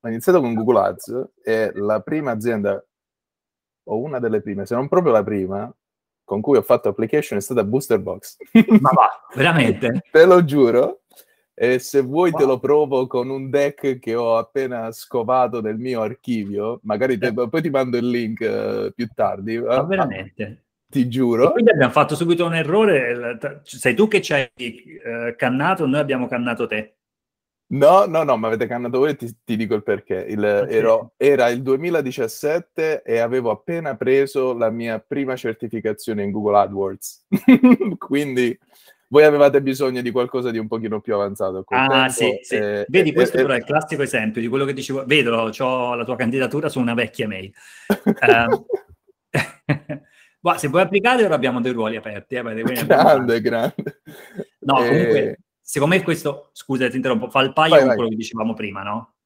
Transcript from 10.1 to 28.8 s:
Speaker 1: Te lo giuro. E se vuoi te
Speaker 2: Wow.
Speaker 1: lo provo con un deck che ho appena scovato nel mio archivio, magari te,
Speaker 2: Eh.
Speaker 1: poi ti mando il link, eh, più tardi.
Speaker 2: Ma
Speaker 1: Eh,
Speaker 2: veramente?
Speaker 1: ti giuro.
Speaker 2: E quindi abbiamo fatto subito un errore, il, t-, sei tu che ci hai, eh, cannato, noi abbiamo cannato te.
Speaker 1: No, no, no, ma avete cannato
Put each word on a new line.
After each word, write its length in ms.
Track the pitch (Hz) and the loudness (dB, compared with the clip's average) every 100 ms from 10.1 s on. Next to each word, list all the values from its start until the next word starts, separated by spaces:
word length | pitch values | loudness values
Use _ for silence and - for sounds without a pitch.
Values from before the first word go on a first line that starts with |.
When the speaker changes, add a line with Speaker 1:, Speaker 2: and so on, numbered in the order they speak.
Speaker 1:
Te 140 | 156 175 | 6 8
lo 180 | 180 | 8
giuro. 540 | 165 143 120 120 143 381 _ _ _ _ _ | 6 4 4 4 2 -2 _ _ _ _ _
E 240 | - 120 127 | -4 0 0
se 240 | - 139 | 0 0
vuoi 300 | 127 147 180 | 0 2 2
te 60 | 151 | 2
Speaker 2:
Wow. 40 | 135 | 2
Speaker 1:
lo 60 | 131 | 2
provo 460 | 135 147 147 131 127 | 2 2 2 0 -2
con 220 | 127 123 | -4 -4
un 200 | 135 135 | -6 -2
deck 480 | 139 143 143 139 127 | 0 0 -2 -4 -4
che 160 | 113 117 | -4 -2
ho 220 | 117 113 | 0 0
appena 540 | 113 139 131 120 113 | -2 -6 -4 -6 -8
scovato 680 | 113 - 123 113 127 123 117 | -12 -6 -6 0 0 0 -2
nel 160 | 107 110 | -6 -6
mio 240 | 127 120 | -6 -4
archivio, 800 | 110 - - 117 101 101 107 117 | -4 -6 -6 -6 -4 -6 -6 -8
magari 360 | 104 107 131 120 | -6 -2 -2 -2
te, 80 | 123 | -2
Speaker 2:
Eh. 220 | 113 120 | -4 -4
Speaker 1:
poi 120 | 160 | -2
ti 80 | 160 | -2
mando 280 | 139 131 120 | -2 -2 -2
il 120 | 120 | -2
link, 320 | 120 113 110 | -2 -4 -4
eh, 500 | 110 107 107 107 101 - | -4 -4 -4 -4 -6 -8
più 120 | 117 | -10
tardi. 460 | - 104 98 101 117 | -2 -4 -2 -6 -6
Speaker 2:
Ma 220 | 117 127 | 0 0
Speaker 1:
Eh, 40 | 156 | 0
Speaker 2:
veramente? 760 | 190 135 95 95 _ 107 120 _ _ _ | -2 -4 -6 -14 _ -12 -12 _ _ _
Speaker 1:
ti 200 | 139 123 | -2 -2
giuro. 420 | 120 123 117 147 | 0 0 4 2
Speaker 2:
E 20 | |
quindi 200 | 226 233 | 4 2
abbiamo 200 | 175 127 | 4 2
fatto 240 | - 143 151 | 2 0 0
subito 300 | 170 170 175 | -2 0 0
un 100 | 165 | -2
errore, 560 | 151 190 214 151 120 | 0 2 2 2 0
il, 260 | 120 120 120 | -4 -6 -8
t-, 220 | 143 - - 127 | -10 -12 -20 -4
sei 160 | 127 | -2
tu 140 | 113 214 | 2 2
che 140 | 208 | 2
ci 120 | - | 0
hai, 160 | 147 127 _ | -2 -2 _
eh, 800 | 120 110 - - 120 117 117 117 | -12 -12 -20 -16 -10 -6 -8 -2
cannato, 480 | 131 127 160 185 147 | -2 0 0 0 0
noi 140 | 139 | 0
abbiamo 280 | 143 131 123 | 0 -2 -4
cannato 380 | 127 120 117 117 | -4 -4 -4 -4
te. 300 | 107 107 _ _ _ _ _ _ _ _ | -4 -8 _ _ _ _ _ _ _ _
Speaker 1:
No, 320 | 131 143 185 202 | 4 6 6 4
no, 180 | 160 | 0
no, 120 | 151 120 | 2 0
ma 100 | 113 | 0
avete 180 | 110 113 | -2 -2
cannato 300 | 120 | -4